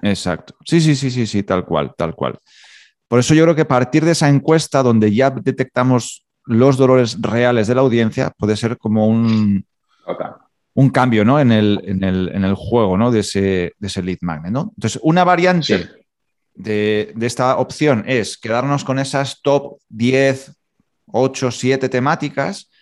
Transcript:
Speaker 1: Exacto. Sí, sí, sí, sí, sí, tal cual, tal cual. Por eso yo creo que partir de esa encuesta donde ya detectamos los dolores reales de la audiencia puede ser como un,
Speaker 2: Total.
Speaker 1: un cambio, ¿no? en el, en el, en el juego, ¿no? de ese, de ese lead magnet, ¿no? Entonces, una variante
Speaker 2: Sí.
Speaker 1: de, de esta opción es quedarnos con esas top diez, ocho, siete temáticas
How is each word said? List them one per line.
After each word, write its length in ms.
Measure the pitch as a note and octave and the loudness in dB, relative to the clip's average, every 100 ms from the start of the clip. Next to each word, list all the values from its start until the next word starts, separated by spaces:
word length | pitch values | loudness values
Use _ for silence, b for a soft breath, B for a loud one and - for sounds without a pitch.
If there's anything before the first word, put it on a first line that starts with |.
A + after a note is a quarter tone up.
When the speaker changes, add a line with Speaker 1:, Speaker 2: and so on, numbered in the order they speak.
Speaker 1:
Exacto. 520 | G2+ F#2+ F#2 D#2+ - - | -4 -2 -4 -6 -8 -18
Sí, 160 | - E3 | 0 2
sí, 140 | D#3 C3+ | 4 2
sí, 140 | C3+ | -2
sí, 160 | B2 A2 | -4 -2
sí, 160 | G2+ | -2
tal 200 | G2 F#2 | -2 -2
cual, 300 | F2 D#2+ C#2+ - | -2 -2 -2 -4
tal 180 | E2 | -6
cual. 240 | - B1+ - _ b b b b b - | -4 -6 -8 _ b b b b b -2
Por 120 | A#2+ | 0
eso 120 | B2 | 4
yo 120 | D#3 | 4
creo 100 | E3 | 4
que 100 | D#3 | 2
partir 400 | D3+ B2+ B2 D#3 | 2 2 2 2
de 60 | D#3+ | 2
esa 180 | D#3+ D3 | 2 2
encuesta 540 | C#3 - D#3+ - C#3 | 2 2 0 2 0
donde 320 | B2 A2+ G#2+ | 2 4 2
ya 160 | G#2 C3+ | 2 0
detectamos 960 | B2+ A#2 C3 C3 B2 B2+ B2+ - - _ _ | 0 -4 -4 -4 -2 0 0 -2 -14 _ _
los 320 | - A2+ C3+ C3 | -2 2 4 4
dolores 400 | C3 C3 A#2 - | 4 4 2 -2
reales 480 | - A#2 B2 A#2+ G#2 | -4 0 2 2 0
de 60 | |
la 60 | B2 | 2
audiencia 500 | C3+ A#2 A2+ C3 C3 - | 2 2 0 -2 -6 -4
puede 200 | G#2+ G#2+ | -2 -2
ser 200 | A#2 A#2 | -4 -4
como 300 | A2 G#2+ G#2+ | -2 0 2
un, 580 | A2+ A#2 A2 G#2+ G2 - _ _ _ | 2 2 0 0 -2 -4 _ _ _
Speaker 2:
Total. 300 | - - - - _ _ _ | -12 -10 -12 -14 _ _ _
Speaker 1:
un 160 | - C3+ | 0 2
cambio, 340 | C3+ B2+ A2 | 4 2 4
¿no? 160 | G#2+ D3 | 4 4
en 120 | B2+ | 4
el, 280 | A2 G#2 G2+ | 4 2 0
en 200 | F2+ F#2+ | -2 -2
el, 260 | F#2+ F#2 F2+ | 0 0 -2
en 100 | G2 | -2
el 100 | F#2+ | -2
juego, 440 | G2+ - A#2 G2+ F#2 | -2 -2 0 2 2
¿no? 120 | A#2+ | 2
de 100 | A2+ | 0
ese, 540 | - G2 G2 F#2+ F2 - | -2 -2 0 -2 -4 -8
de 80 | G2 | -10
ese 160 | G2 | -6
lead 160 | F2+ F2 | -6 -6
magnet, 320 | F2 D2+ E2+ | -6 -8 -6
¿no? 200 | B2 F#3+ - | -6 -8 -6
Entonces, 240 | A2+ - | -8 -2
una 220 | D#3+ F3 | 0 2
variante 540 | F3+ F3 F3+ F3+ C#3+ F#3+ | 2 2 2 0 0 -4
Speaker 2:
Sí. 100 | - - _ _ _ _ _ | -4 -18 _ _ _ _ _
Speaker 1:
de, 580 | - G2 G#2 G#2 G#2+ G#2+ | -14 -6 -2 -2 -2 -4
de 120 | A2+ A#2 | -6 -6
esta 300 | - B2+ C3 | -2 0 0
opción 480 | B2+ - D3+ A#2 G#2 | -4 -2 0 0 0
es 300 | B2+ G2 - | -4 -4 -8
quedarnos 480 | - A#2 C#3 C#3+ | -6 -4 -2 -4
con 140 | - C3 | -4 -4
esas 420 | C3+ C#3 C#3 - | -4 -4 -6 -4
top 380 | C#3+ C#3+ C#3 - _ | -2 -2 -2 -18 _
diez, 640 | A2 A#2+ C3 C3+ C3 - - _ _ _ _ _ | -4 0 2 2 -2 -8 -20 _ _ _ _ _
ocho, 440 | A2+ C3 - B2+ | -2 -2 -2 -6
siete 380 | - B2+ C3+ C3 | -4 -2 -2 -2
temáticas 800 | B2+ C3+ E3 F#3+ - D3+ G3+ - _ | -2 -2 -2 -4 -6 -6 -8 -16 _